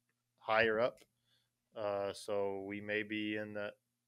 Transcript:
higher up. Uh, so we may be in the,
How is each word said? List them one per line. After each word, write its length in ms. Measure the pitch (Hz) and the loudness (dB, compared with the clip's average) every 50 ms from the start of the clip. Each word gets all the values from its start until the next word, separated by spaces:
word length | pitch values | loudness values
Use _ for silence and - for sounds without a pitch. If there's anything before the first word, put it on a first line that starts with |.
| _ _ _ _ _ _ _ _ | _ _ _ _ _ _ _ _
higher 420 | - - 110 110 113 113 110 110 | -2 4 6 6 6 6 6 4
up. 240 | 120 131 - - - _ _ _ _ _ _ _ _ _ _ _ _ _ _ | 2 2 0 -4 -14 _ _ _ _ _ _ _ _ _ _ _ _ _ _
Uh, 360 | 113 107 104 101 101 101 98 | -4 -2 -2 0 0 -2 -4
so 500 | 95 - - - 104 101 101 98 98 98 | -6 -6 -6 -4 -2 0 0 -2 -2 -4
we 180 | 98 101 104 104 | -6 -6 -8 -6
may 220 | 104 104 104 107 | -4 -2 -2 -2
be 340 | 107 104 107 107 107 107 107 | -2 -2 -4 -4 -2 -2 -2
in 160 | 107 107 107 | -4 -6 -6
the, 180 | 104 104 101 104 - _ _ _ _ _ _ | -6 -6 -6 -8 -8 _ _ _ _ _ _